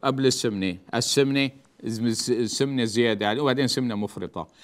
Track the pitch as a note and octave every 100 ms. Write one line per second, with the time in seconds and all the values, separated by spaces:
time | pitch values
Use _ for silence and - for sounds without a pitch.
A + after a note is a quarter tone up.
0 | C3+ C3+ C3 - A#2+ G2+ F#2+ F2 - A#2+
1 | - C#3+ C#3 C#3 C3+ - _ _ A#2+ A2+
2 | A#2 A2 - A#2 A2+ - C#3 C3+ A2+ A2
3 | A#2 G#2 G#2 A#2 C#3+ B2+ B2+ C3+ B2 G#2
4 | G#2 - F#2 F2 D#2+ _